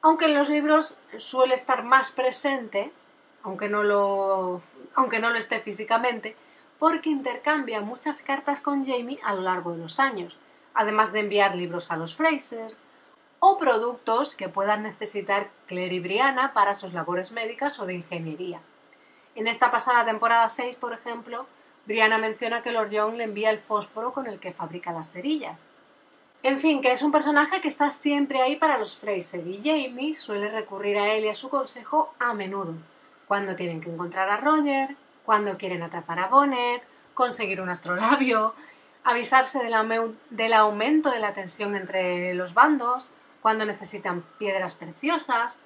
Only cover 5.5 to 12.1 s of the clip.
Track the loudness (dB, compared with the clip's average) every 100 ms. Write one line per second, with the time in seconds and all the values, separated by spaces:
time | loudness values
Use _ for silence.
5.5 | -6 -6 -10 0 2 2 -2 -8 -12 -20
6.5 | -20 _ _ 2 2 0 -2 -2 -2 0
7.5 | 0 0 -4 -6 -6 -8 -8 -4 -4 -2
8.5 | -4 -2 -2 -2 -4 -4 -6 -4 -2 0
9.5 | -2 -4 -8 -8 0 0 0 -10 -14 _
10.5 | _ _ 0 2 2 2 2 0 4 4
11.5 | 2 -4 -6 -6 -6 -6